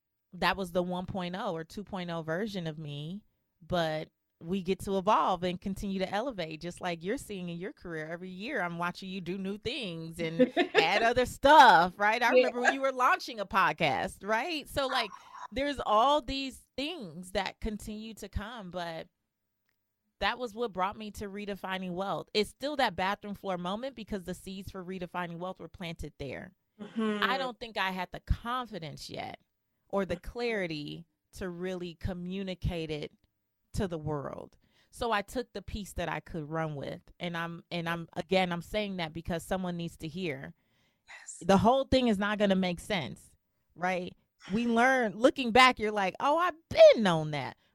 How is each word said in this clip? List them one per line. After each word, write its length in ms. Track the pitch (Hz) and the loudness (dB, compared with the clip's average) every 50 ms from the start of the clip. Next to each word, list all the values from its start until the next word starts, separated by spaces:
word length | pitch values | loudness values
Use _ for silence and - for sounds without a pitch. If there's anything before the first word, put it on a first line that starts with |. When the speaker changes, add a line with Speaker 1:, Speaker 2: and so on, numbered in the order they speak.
| _ _ _ _ _ _ - | _ _ _ _ _ _ -6
Speaker 1:
that 240 | 175 185 175 190 | -2 0 0 0
was 140 | 190 190 175 | 0 -2 -2
the 100 | 170 185 | 0 0
one 240 | 175 180 180 180 185 | 0 0 -2 -6 -6
point 300 | - - 185 180 175 180 | -6 -6 -6 -6 -6 -6
oh 160 | 190 247 208 170 | -6 -6 -4 -6
or 80 | 160 160 | -6 -8
two 200 | - - 208 190 | -10 -10 -12 -10
point 260 | - 208 185 175 175 | -8 -8 -8 -6 -6
oh 140 | 170 165 156 | -6 -6 -4
version 420 | 160 160 180 226 214 196 185 165 | -4 -2 -2 -2 -4 -4 -6 -6
of 140 | 160 151 160 | -6 -6 -8
me, 420 | 156 147 143 143 147 160 190 208 - _ _ _ _ _ _ _ 165 | -10 -10 -10 -10 -10 -10 -10 -12 -14 _ _ _ _ _ _ _ -8
but 420 | 156 180 175 165 156 156 156 160 - _ _ _ _ _ - | -2 0 0 0 0 -2 -4 -6 -10 _ _ _ _ _ -14
we 200 | 160 165 190 202 170 | -8 -4 -4 -2 0
get 160 | 190 185 - | -2 -2 -2
to 180 | - 208 196 | -2 -2 -2
evolve 460 | 196 175 214 226 311 294 240 190 175 180 | 0 2 4 4 4 4 2 0 0 0
and 180 | 180 175 - | -2 -4 -4
continue 380 | - 202 196 - 214 196 190 190 | -4 -6 -6 -4 -4 -4 -4 -2
to 120 | 185 - | -2 -2
elevate, 480 | 190 208 240 285 233 185 165 160 156 151 | -2 -2 -4 -4 -4 -6 -6 -8 -8 -10
just 220 | 165 175 175 - | -10 -10 -10 -6
like 220 | - 180 175 165 165 | -6 -6 -6 -4 -4
you're 140 | 190 247 285 | -4 -4 -6
seeing 300 | - - 208 185 180 175 | -6 -8 -10 -8 -8 -8
in 80 | 170 | -8
your 140 | 170 180 240 | -8 -8 -10
career. 380 | - _ - 180 160 156 151 156 | -12 _ -12 -10 -8 -8 -8 -8
Every 180 | 170 170 185 185 | -8 -10 -10 -12
year, 300 | 185 180 208 262 302 214 | -12 -10 -8 -6 -4 -4
I'm 160 | 175 175 170 165 | -4 -4 -4 -4
watching 300 | 175 175 170 - 196 190 | -4 -4 -6 -8 -10 -10
you 120 | 185 196 | -10 -8
do 160 | 170 170 185 | -8 -6 -6
new 200 | 196 190 190 202 214 | -6 -6 -6 -8 -6
things 600 | - 220 277 302 233 180 165 165 165 165 165 170 | -6 -6 -6 -6 -6 -8 -8 -10 -10 -10 -8 -6
and 320 | 165 160 165 165 254 254 - - - | -6 -2 2 2 2 4 4 0 0
Speaker 2:
<laughs> 100 | - - | 2 4
Speaker 1:
add 280 | 427 - 165 196 214 226 | 4 4 6 4 4 4
other 220 | 226 240 254 247 | 4 4 2 0
stuff, 680 | - - - - 277 311 311 269 226 180 160 175 180 - | 0 0 4 8 10 12 12 12 12 12 10 8 4 2
right? 240 | 196 208 208 226 240 | 0 2 2 2 4
I 120 | 240 233 254 | 4 6 6
Speaker 2:
Yeah. 140 | 254 254 | 6 6
Speaker 1:
remember 140 | 240 240 247 | 4 2 0
when 120 | 247 - 277 | 2 2 2
you 80 | 269 | 2
were 100 | 269 269 | 0 -2
launching 480 | 262 247 247 269 370 359 - 311 247 214 | 2 2 4 4 4 2 0 -6 -8 -8
a 60 | 196 | -6
podcast, 680 | - 226 196 180 156 156 - 175 143 113 85 87 190 - - 190 | 0 2 4 4 4 2 2 2 2 2 2 0 -2 -4 -6 -4
right? 440 | 202 220 226 269 359 320 294 185 | -2 0 0 0 -2 -6 -8 -8
So, 200 | - - 285 277 | -6 -4 -2 -2
like, 240 | 262 262 254 226 190 - - - - - - - - | 0 0 -2 -2 -4 -6 -16 -20 -20 -18 -16 -14 -8
there's 280 | 208 254 277 285 277 240 - | -4 -4 -2 -2 -4 -4 0
all 340 | - 208 214 240 277 294 302 | 2 4 6 6 6 4 2
these 380 | 226 240 269 269 269 262 - - - _ _ | 0 -2 -6 -6 -6 -8 -10 -12 -18 _ _
things 560 | - 277 311 359 311 214 165 143 180 180 185 - | -8 -6 -6 -6 -8 -12 -12 -14 -14 -12 -6 -4
that 280 | 202 185 - - - | -4 -4 -4 -6 -8
continue 540 | - 220 214 202 - 220 214 214 220 226 214 | -8 -8 -8 -8 -10 -12 -12 -12 -12 -14 -14
to 120 | - 214 | -14 -12
come, 440 | - - 208 202 220 254 226 190 180 | -10 -8 -8 -8 -10 -12 -14 -12 -10
but 340 | 170 180 170 170 165 160 175 - _ _ _ _ _ _ _ _ _ _ _ _ _ _ _ _ _ _ _ _ _ - | -10 -8 -8 -8 -8 -10 -12 -16 _ _ _ _ _ _ _ _ _ _ _ _ _ _ _ _ _ _ _ _ _ -4
that 180 | 202 202 240 247 | -2 -2 -2 -2
was 140 | 254 226 196 | -6 -8 -4
what 200 | 226 240 226 175 | -4 -4 -4 -2
brought 240 | 185 180 196 220 | -2 -2 -2 -4
me 140 | 220 220 208 | -6 -12 -12
to 140 | 196 - 214 202 | -10 -10 -10 -10
Redefining 600 | 190 208 208 202 202 185 - 185 190 190 190 180 | -8 -8 -8 -8 -8 -8 -6 -6 -6 -4 -4 -4
Wealth. 360 | 175 180 190 202 165 151 - _ - | -4 -4 -4 -4 -4 -6 -6 _ 0
It's 160 | 208 208 - | 0 0 0
still 260 | - - 254 294 302 | -4 -8 -6 -4 0
that 180 | 269 254 214 165 | 0 0 0 0
bathroom 400 | 185 185 190 208 - - 208 196 | -2 -2 -2 -2 -4 -6 -10 -12
floor 220 | - - 190 185 | -8 -6 -6 -4
moment 380 | 175 175 175 202 220 254 277 247 | -4 -4 -4 -6 -6 -6 -10 -10
because 280 | 240 202 - 220 196 170 | -12 -10 -8 -8 -8 -6
the 100 | 180 180 | -8 -10
seeds 380 | - - 190 190 196 196 - | -10 -10 -12 -12 -12 -12 -12
for 120 | - 190 175 | -12 -12 -10
Redefining 540 | 180 190 185 180 170 - 180 180 170 170 | -10 -8 -8 -8 -8 -6 -6 -6 -6 -8
Wealth 220 | 165 180 185 185 - | -8 -8 -8 -10 -10
were 80 | 175 | -14
planted 460 | 160 - - 180 165 165 - - 147 - | -18 -14 -12 -10 -10 -10 -10 -12 -14 -12
there. 360 | - 143 135 87 85 180 185 - _ _ _ _ - | -10 -10 -10 -8 -10 -12 -14 -18 _ _ _ _ -18
Speaker 2:
Mm-hmm. 380 | 208 208 - 226 220 214 208 208 214 | -16 -10 -6 -4 -2 -2 0 0 0
Speaker 1:
I 140 | 226 254 | 0 0
don't 220 | 277 262 254 220 - | -2 -4 -6 -8 -10
think 180 | 240 226 202 | -12 -8 -4
I 140 | 208 190 190 | -2 -2 -2
had 180 | 185 185 180 - | -2 -4 -6 -8
the 100 | - 151 | -10 -6
confidence 880 | - - - - - 233 247 254 247 214 - 175 160 143 139 - - - | -2 -2 -2 -2 -2 -6 -6 -6 -6 -8 -10 -10 -10 -12 -12 -14 -14 -12
yet 300 | - - - - - - _ _ _ _ _ _ _ _ _ _ | -10 -10 -10 -10 -12 -16 _ _ _ _ _ _ _ _ _ _
or 160 | - 196 196 | -2 -2 0
the 100 | 165 175 | -2 -4
Speaker 2:
Mm-hmm. 160 | 170 - - | -8 -8 -10
Speaker 1:
clarity 760 | - 240 240 233 226 202 185 165 160 147 147 151 156 165 170 _ _ _ _ _ - | -6 -4 -4 -2 -2 -2 -2 -4 -4 -6 -8 -8 -10 -12 -14 _ _ _ _ _ -12
to 120 | - 202 180 | -8 -8 -8
really 460 | 175 170 180 185 185 180 180 175 165 - | -6 -6 -6 -6 -6 -6 -8 -8 -8 -8
communicate 880 | - 202 180 175 175 180 185 196 196 185 180 - - - 180 170 160 156 | -6 -6 -6 -6 -6 -6 -6 -6 -6 -6 -6 -4 -4 -4 -2 -4 -4 -6
it 220 | 156 147 - - _ _ _ _ _ _ _ _ _ _ _ _ - | -6 -6 -8 -10 _ _ _ _ _ _ _ _ _ _ _ _ -4
to 140 | - 214 | -4 -4
the 100 | 175 170 | -2 -4
world. 580 | 156 151 151 151 143 135 139 - - - - _ _ _ _ _ _ _ _ | -4 -4 -4 -4 -4 -4 -6 -10 -12 -12 -16 _ _ _ _ _ _ _ _
So 200 | - - 240 233 | -10 -6 -2 0
I 120 | 220 202 202 | 0 0 -2
took 280 | - - 254 240 - | -2 -6 -8 -8 -8
the 100 | - 202 185 | -10 -12 -10
piece 300 | - - 220 190 - - | -8 -8 -8 -8 -8 -8
that 140 | 185 175 | -6 -4
I 120 | 160 156 156 | -4 -4 -6
could 300 | - - - 165 147 143 | -8 -8 -8 -8 -8 -4
run 260 | 160 160 160 156 151 | -4 -4 -4 -4 -4
with. 260 | 139 135 139 - 175 - - - - | -6 -8 -10 -10 -12 -14 -20 -14 -10
And 160 | 175 175 170 | -8 -6 -6
I'm, 280 | 165 170 170 170 170 - - | -6 -6 -8 -8 -12 -12 -8
and 180 | 175 175 165 165 | -6 -4 -4 -4
I'm, 180 | 170 170 165 - - | -4 -4 -6 -8 -8
again, 360 | 175 175 - 190 185 185 180 | -8 -2 2 2 2 2 2
I'm 100 | 170 170 | -2 -4
saying 360 | - - - 214 214 202 190 | -6 -4 -4 -4 -4 -4 -4
that 160 | 180 165 156 156 | -6 -6 -6 -8
because 300 | 165 - - 175 165 - | -8 -6 -6 -6 -4 -4
someone 320 | - 190 185 185 180 175 | -4 -4 -2 -2 -4 -4
needs 220 | 170 170 165 - | -4 -6 -8 -8
to 100 | - - | -10 -10
hear. 460 | 156 139 190 190 160 131 135 - 170 - _ _ _ _ _ _ _ _ _ _ | -10 -8 -6 -4 -4 -4 -6 -10 -14 -16 _ _ _ _ _ _ _ _ _ _
Speaker 2:
Yes. 300 | - - - - - - - - | -20 -20 -20 -18 -18 -16 -2 4
Speaker 1:
The 120 | 175 196 | 6 6
whole 280 | 185 180 226 262 269 269 | 8 8 6 6 4 4
thing 220 | - 269 262 247 | 4 4 4 6
is 100 | 233 208 185 | 4 2 2
not 180 | 208 202 214 196 | 0 0 0 2
gonna 160 | 214 196 190 | 4 4 4
make 240 | 185 190 180 175 - | 4 2 0 -2 -4
sense, 400 | - - 214 175 131 185 170 - - - _ _ _ _ _ _ _ _ _ | -4 -4 -4 -2 -2 -2 -4 -4 -8 -20 _ _ _ _ _ _ _ _ _
right? 380 | 151 175 185 185 175 180 - - _ _ _ _ _ - - 185 | -4 -2 0 0 -2 -4 -6 -10 _ _ _ _ _ -8 -4 -2
We 140 | 226 240 | 0 2
learn, 460 | 240 226 226 240 262 269 254 240 208 170 | 2 4 6 6 6 6 4 2 0 2
looking 340 | 214 240 262 - - 254 233 | 4 4 4 4 2 0 4
back, 280 | 202 254 254 254 247 - | 8 8 8 8 6 4
you're 120 | 214 214 | -2 -2
like, 240 | 214 208 190 185 - - | 0 0 0 0 0 0
"Oh, 180 | - 285 294 | 0 2 2
I've 160 | 330 349 359 311 330 _ - | 2 2 0 -2 -6 _ 2
been 340 | - - 640 605 466 254 214 | 8 12 12 12 12 10 6
known 280 | 185 170 160 156 156 | 4 4 4 2 -2
that." 260 | 147 143 127 117 - _ _ _ | -4 -4 -4 -6 -8 _ _ _